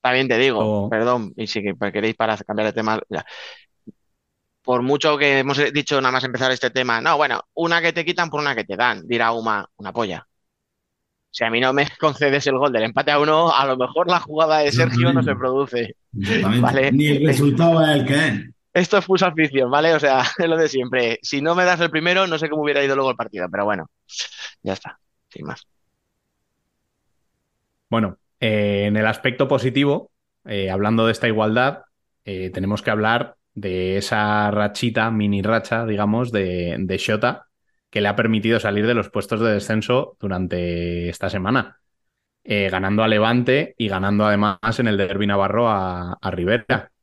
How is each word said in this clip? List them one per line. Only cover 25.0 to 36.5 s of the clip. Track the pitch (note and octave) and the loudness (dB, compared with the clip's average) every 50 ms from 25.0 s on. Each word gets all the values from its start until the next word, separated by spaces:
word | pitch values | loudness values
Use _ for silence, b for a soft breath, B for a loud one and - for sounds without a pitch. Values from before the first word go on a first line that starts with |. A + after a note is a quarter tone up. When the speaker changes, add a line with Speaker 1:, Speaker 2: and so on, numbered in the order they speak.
| _ _ _ _ _ _ | _ _ _ _ _ _
Speaker 1:
sin | - - D2+ | -18 -16 -12
más. | D2 - - - _ _ _ _ _ _ _ _ _ _ _ _ _ _ _ _ _ _ _ _ _ _ _ _ _ _ _ _ _ _ _ _ _ _ _ _ _ _ _ _ _ _ _ _ _ | -12 -12 -14 -16 _ _ _ _ _ _ _ _ _ _ _ _ _ _ _ _ _ _ _ _ _ _ _ _ _ _ _ _ _ _ _ _ _ _ _ _ _ _ _ _ _ _ _ _ _
Speaker 2:
Bueno, | - A2+ A2 G2 F#2 _ _ _ _ _ | 0 0 0 0 -4 _ _ _ _ _
eh, | - A2+ G#2+ G#2 G#2 G2+ G2+ G2+ G2+ | -2 0 2 2 2 2 0 0 0
en | G#2 G#2 | 0 2
el | G#2+ G#2+ | 2 2
aspecto | A2 A2 - - C3 B2 - C#3+ C3+ | 0 0 0 -2 -4 0 0 0 2
positivo, | D3 C3+ A#2 C3 A#2 C#3 C#3+ C#3+ C#3+ E3+ - _ _ _ _ _ _ _ _ | 2 0 0 0 0 2 2 2 0 -2 -4 _ _ _ _ _ _ _ _
eh, | - A2 G2+ F#2+ F#2+ | -8 -6 -4 -2 -2
hablando | F#2 F#2+ G2+ G#2 A2+ A2+ A2+ | -2 0 0 2 2 2 2
de | A2+ A2 | 2 0
esta | - - A#2+ | 0 0 0
igualdad, | A2 G#2+ G#2+ G#2+ A2 A#2+ B2+ C3+ D3+ - - _ _ _ _ _ _ _ _ | 0 2 0 2 2 2 2 0 -2 -4 -16 _ _ _ _ _ _ _ _
eh, | - G2 F#2 F#2 F#2 | -10 -8 -8 -8 -8
tenemos | F#2 F#2 F#2+ G2 G#2 G#2 - | -6 -4 -4 -2 -4 -2 -2
que | - | -2
hablar | A2 G#2+ G#2+ A2 A2+ A#2+ A#2 - - _ _ _ _ | -2 0 0 0 0 0 -2 -6 -12 _ _ _ _
de | - G2+ G2 F#2 F#2 F#2 F#2 F#2+ | -10 -8 -6 -4 -2 -2 -2 -2
esa | G2+ G2+ - - G#2+ G#2+ G#2 G#2 G#2 G#2 G#2 | -2 -2 -2 -2 0 0 2 2 2 2 2
rachita, | G#2 G#2 G#2 G#2 G#2 - - A#2+ G#2+ A2+ A2 A2+ | 2 0 0 -2 -2 -2 -4 -2 0 0 0 0
mini | A2+ G#2+ G#2+ G#2 G2+ G2+ F#2+ | 0 0 0 0 0 0 0
racha, | G#2 A2+ A2+ A2 - A#2 A2+ A#2 | 0 0 0 0 0 -4 -2 -2
digamos, | A2+ G#2+ G2+ G#2 G#2 G#2+ A#2 B2+ A#2+ A2+ | -2 -2 0 0 0 0 0 -2 -2 -2
de, | G#2 F#2+ F2+ | -2 -2 0